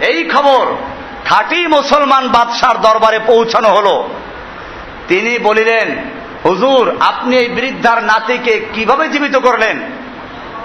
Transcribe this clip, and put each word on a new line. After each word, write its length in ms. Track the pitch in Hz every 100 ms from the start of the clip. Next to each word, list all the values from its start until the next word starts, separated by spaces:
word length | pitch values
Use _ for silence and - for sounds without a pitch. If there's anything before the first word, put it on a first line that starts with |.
এই 240 | 185 330
খবর 420 | 330 277 285 262 - - - - - -
খাঁটি 420 | - 190 214 339 339
মুসলমান 600 | 294 277 294 277 269 254
বাদশার 520 | 240 233 269 247 220
দরবারে 380 | 220 220 220 220
পৌঁছানো 500 | 220 226 226 220 220
হলো। 400 | 190 202 135 95 - - - - - - - - - -
তিনি 300 | 180 226 240
বলিলেন, 580 | 214 214 220 226 185 127 - - - -
"হুজুর, 520 | - 185 262 262 185 -
আপনি 360 | 175 - 247 254
এই 120 | 240
বৃদ্ধার 560 | 196 262 175 233 226
নাতিকে 640 | 214 214 220 247 247 214 -
কিভাবে 340 | 220 220 277 311
জীবিত 280 | 285 285 302
করলেন?" 440 | 247 226 220 143 113 - - - - - - -